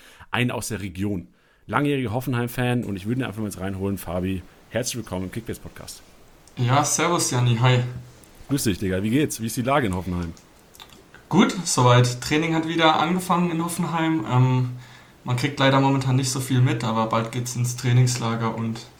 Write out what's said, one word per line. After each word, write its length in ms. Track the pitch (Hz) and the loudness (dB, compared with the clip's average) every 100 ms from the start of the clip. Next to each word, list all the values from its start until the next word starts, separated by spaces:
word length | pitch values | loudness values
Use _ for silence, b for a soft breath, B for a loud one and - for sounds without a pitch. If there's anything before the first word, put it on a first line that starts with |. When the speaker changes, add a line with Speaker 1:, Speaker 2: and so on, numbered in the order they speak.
| B B B | B B B
Speaker 1:
einen 220 | 110 123 | 0 0
aus 160 | 117 - | -2 -6
der 140 | 101 | -6
Region. 460 | 98 85 101 98 87 b b b - | -6 -4 -2 -4 -8 b b b -4
Langjähriger 460 | 110 143 143 120 | 0 0 0 -2
Hoffenheim-Fan 720 | 113 127 120 120 - 123 123 | -4 -2 -2 -2 -2 0 0
und 100 | 104 | -2
ich 120 | 98 98 | -6 -4
würde 160 | 127 | -4
ihn 20 | |
einfach 160 | 117 104 | -4 -6
mal 60 | 107 | -8
jetzt 120 | 90 | -6
reinholen. 380 | 92 95 98 98 | -6 -4 -4 -4
Fabi, 440 | - 90 92 92 B B - | -4 -4 -2 -4 B B -8
herzlich 280 | 110 131 123 | -6 -4 -6
willkommen 280 | 107 92 | -6 -6
im 80 | 95 | -6
Kickbase-Podcast. 720 | 117 110 101 85 - - - - - - - - - | -8 -10 -10 -14 -16 -16 -18 -20 -20 -20 -20 -14 -4
Speaker 2:
Ja, 260 | 120 139 | 2 2
servus 460 | - - 165 175 - | 2 0 2 0 0
Janni, 260 | 123 123 113 | 2 2 4
hi. 220 | 127 123 - - - - - - - | 4 4 2 -6 -14 -20 -20 -18 -4
Speaker 1:
Grüß 140 | 143 | 0
dich, 140 | 117 87 | 0 0
Digga, 240 | 98 92 | 0 0
wie 80 | 107 | 2
geht's? 300 | 127 147 - | 2 0 -2
Wie 60 | 113 | -6
ist 100 | 131 | -2
die 60 | |
Lage 240 | 120 147 113 | 0 2 2
in 80 | |
Hoffenheim? 380 | 92 92 90 87 - - - - - - - - - - | -2 -2 -4 -4 -8 -20 -20 -20 -20 -20 -20 -20 -20 -2
Speaker 2:
Gut, 260 | 160 262 202 | 2 2 0
soweit. 560 | 165 - 123 123 123 - | -2 2 6 6 4 0
Training 340 | - 151 165 | -2 0 0
hat 140 | 160 160 | 0 0
wieder 320 | 165 160 - | 2 4 4
angefangen 500 | 156 180 - 175 175 | 2 0 0 2 2
in 140 | 160 | 0
Hoffenheim. 640 | 170 - 160 165 160 160 123 | -2 -4 -2 0 0 0 2
Ähm, 380 | 123 127 127 127 B B B B B | 4 4 2 0 B B B B B
man 120 | - 123 | -6 -2
kriegt 220 | 143 135 | -2 2
leider 220 | 135 135 | 2 4
momentan 360 | 135 139 127 131 | 4 2 2 0
nicht 120 | 131 | 0
so 120 | 143 | -2
viel 200 | 127 127 | 0 4
mit, 240 | 123 - | 4 2
aber 220 | 113 113 113 | 0 0 0
bald 260 | 113 113 | 0 -2
geht's 240 | 123 123 123 | -4 -6 -4
ins 200 | 123 - | -4 -2
Trainingslager 800 | 123 123 123 - 117 113 117 | 2 4 4 2 -2 -2 -2
und 260 | 113 113 110 - | -2 -4 -6 -12